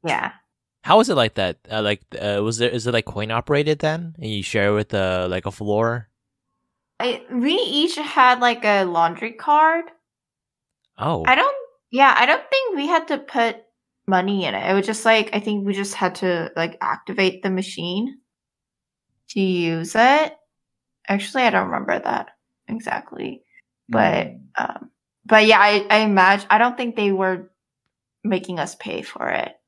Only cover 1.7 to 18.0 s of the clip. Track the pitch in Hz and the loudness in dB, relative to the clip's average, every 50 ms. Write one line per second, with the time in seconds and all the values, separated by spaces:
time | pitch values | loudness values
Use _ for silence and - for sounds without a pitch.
1.7 | 107 110 107 104 104 - _ _ - - - 104 101 101 104 110 113 113 120 123 | -6 -2 -2 -2 -2 -4 _ _ -12 -6 -4 -2 -2 -2 -2 -2 -2 0 -2 0
2.7 | 120 120 113 123 120 117 107 - - 101 107 107 113 117 120 - 147 143 147 151 | -2 -2 -4 -2 -2 -2 -2 -4 -8 -8 -6 -4 -4 -4 -2 0 0 0 2 0
3.7 | 151 143 - 156 156 165 175 170 160 - - 110 110 101 98 - - 110 101 101 | -2 -2 -2 -4 -4 -4 -8 -12 -12 -12 -10 -6 -6 -6 -6 -2 -2 0 2 2
4.7 | 104 104 107 _ - 101 95 92 92 92 90 90 90 92 - 101 95 - 107 104 | 2 0 -2 _ -2 -2 0 0 0 -2 -2 -2 -4 -4 -6 -8 -10 -8 -4 -2
5.7 | 104 107 117 117 117 120 107 _ _ _ _ _ _ _ _ _ _ _ _ _ | 0 0 0 0 -2 -4 -8 _ _ _ _ _ _ _ _ _ _ _ _ _
6.7 | _ _ _ _ _ _ - 247 226 - - - 240 247 233 285 349 403 494 - | _ _ _ _ _ _ -4 -4 -4 -6 -10 -8 -4 -2 -2 0 0 0 -2 -2
7.7 | 269 294 302 349 - 294 302 302 - 320 254 247 247 247 240 247 233 240 240 208 | -2 0 0 0 -2 -4 -8 -4 2 4 4 4 4 4 2 0 0 0 0 2
8.7 | 208 202 190 180 175 165 165 165 170 - - 226 226 - - - 294 302 311 320 | 2 2 2 0 0 0 0 0 0 -4 -10 -10 -10 -8 0 2 4 6 6 4
9.7 | 330 339 339 349 _ _ _ _ _ _ _ _ _ _ _ _ _ _ _ _ | 4 0 -4 -8 _ _ _ _ _ _ _ _ _ _ _ _ _ _ _ _
10.7 | _ _ _ _ _ - 110 143 165 101 82 - 254 294 381 554 554 539 494 - | _ _ _ _ _ -6 -4 -2 -2 0 2 2 4 4 2 0 -2 -4 -12 -16
11.7 | _ _ _ _ - 254 277 269 - - 240 262 311 - - - - 539 539 480 | _ _ _ _ 2 4 6 6 6 4 4 4 2 0 0 -2 -2 -2 0 -2
12.7 | 392 285 277 302 349 320 320 - 302 277 277 - - 262 233 233 220 - _ _ | -4 -2 -2 0 0 0 0 -2 -6 -6 -6 -6 -2 0 0 0 -2 -6 _ _
13.7 | _ _ _ _ _ _ _ - 190 180 185 196 202 196 180 143 101 98 - - | _ _ _ _ _ _ _ 0 0 2 2 0 -2 -2 -2 -2 -2 -2 -2 0
14.7 | 190 196 196 220 220 220 - 226 226 220 208 214 - 208 208 220 208 208 196 196 | 0 0 0 -2 -6 -2 2 2 4 4 2 0 -4 -6 -4 -2 -4 -2 -2 -4
15.7 | 196 196 202 196 - - 202 180 185 - 196 185 175 170 165 - - 165 165 165 | -4 -4 -4 -8 -6 -4 -4 -4 -4 -2 -2 -2 -2 -2 -4 -6 -4 -6 -6 -6
16.7 | 165 - - - 151 - _ - 185 202 190 185 185 185 - 196 190 185 190 190 | -6 -6 -6 -6 -6 -6 _ -10 -2 0 0 0 0 -2 -4 -4 -2 -2 -4 -6
17.7 | - - 165 175 180 202 | -10 -10 -8 -6 -4 -4